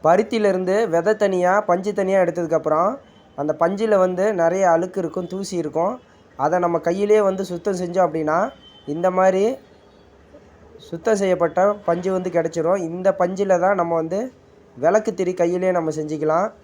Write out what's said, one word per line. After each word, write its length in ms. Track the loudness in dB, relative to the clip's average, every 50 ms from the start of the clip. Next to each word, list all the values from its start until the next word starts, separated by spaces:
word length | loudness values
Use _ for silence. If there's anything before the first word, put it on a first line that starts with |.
| 4
பருத்தியிலேருந்து 680 | 4 4 4 2 0 -2 0 2 2 0 0 0 0 0 0 0 0
விதை 200 | 0 0 2 0 0 2
தனியா, 300 | 0 0 2 2 2 2 2 2 2 2
பஞ்சு 200 | 0 0 0 -4
தனியா 260 | -2 -2 -2 2 2 2 2
எடுத்ததுக்கப்புறம் 640 | 2 0 -4 -4 -2 -2 -2 0 0 0 2 0 0 -2 -6 -14 -20 _ -20 _ _ _ -6
அந்த 120 | -4 -4 0 0
பஞ்சுல 340 | 0 0 0 -2 0 2 4 4 4
வந்து 200 | 2 0 0 0 0 0 2
நிறைய 240 | 0 0 2 2 2 4 4
அழுக்கு 240 | 2 0 -2 -4 -6
இருக்கும், 240 | -6 -4 -6 -6 -8 -6
தூசி 220 | -8 -10 -8 -6 -6 -6
இருக்கும். 300 | -6 -4 -2 -2 -2 -2 -4 -6 _ _ _ _ _ _ _ -4
அதை 180 | -2 0 2 2
நம்ம 180 | 0 0 0 0 -2
கையிலேயே 340 | -2 -2 -2 2 4 4 4
வந்து 220 | 4 2 0 -2 -6 -6
சுத்தம் 280 | -8 -6 -4 -4 -4 -4
செஞ்சோம் 260 | -6 -2 0 0 0
அப்படின்னா, 320 | 2 0 -2 -2 0 0 0 0 -2 -6 -14 -20 -20 -20 -18 -10 -8 -6
இந்த 140 | -2 -2 0
மாதிரி 340 | 2 4 2 4 4 2 0 0 -2 -6 -12 _ -20 -20 _ -20 _ _ _ _ _ _ _ _ -20 -20 -20 -20 -20 _ -20 -20 -20 -20 -14 -14
சுத்தம் 300 | -14 -4 0 0 0 2
செய்யப்பட்ட 400 | 2 0 2 2 0 0 2 2 2 2 0 -2 -2 -2
பஞ்சு 220 | -2 0 -2 -2 -2
வந்து 140 | -2 -2 0 -2
கிடைச்சிரும். 440 | 0 -2 0 -2 -2 0 0 0 0 -2 -6
இந்த 200 | -8 0 0 0 2 2
பஞ்சில் 400 | -2 -2 0 -4 0 2 2 2 4
தான் 140 | 2 2 0
நம்ம 120 | 0 0 0 -2
வந்து 200 | -2 -2 -4 -6 -6 -8 -12 _ _ _ _ -20 _ _ _ -2 0
விளக்கு 280 | 2 2 2 0 0 -4
திரி 200 | -2 -4 -4 0
கையிலேயே 380 | 0 0 0 0 0 0 0 0 0
நம்ம 140 | -2 -2 -4 -4
செஞ்சுக்கலாம். 500 | -6 -6 -6 -2 0 0 2 0 0 -2 -6 -14